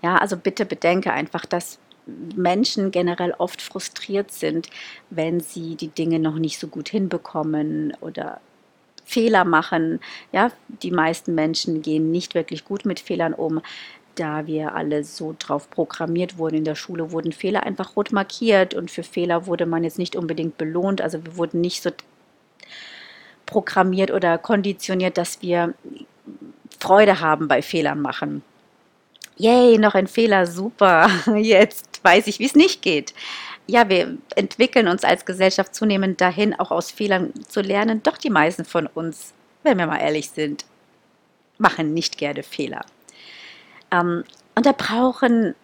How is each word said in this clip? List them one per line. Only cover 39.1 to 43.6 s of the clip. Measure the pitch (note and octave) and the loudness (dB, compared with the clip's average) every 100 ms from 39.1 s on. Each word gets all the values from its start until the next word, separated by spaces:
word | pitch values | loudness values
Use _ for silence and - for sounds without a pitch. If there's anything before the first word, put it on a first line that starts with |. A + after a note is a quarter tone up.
| D#3 - _ _ _ | -8 -16 _ _ _
wenn | D#4 G#3+ | 0 2
wir | E3 | 2
mal | - | 0
ehrlich | D3 D3+ D3 | -2 -2 -6
sind, | - D3+ D3 - _ _ _ _ _ _ _ _ _ | -6 -6 -6 -12 _ _ _ _ _ _ _ _ _
machen | G#3+ - D#3 | 2 2 -2
nicht | D#3+ D#3+ - | -2 -4 -4
gerne | D3 C#3+ | -6 -6
Fehler. | C#3 - C3+ C3 - _ _ - - - - - | -10 -6 -6 -6 -12 _ _ -20 -20 -20 -20 -20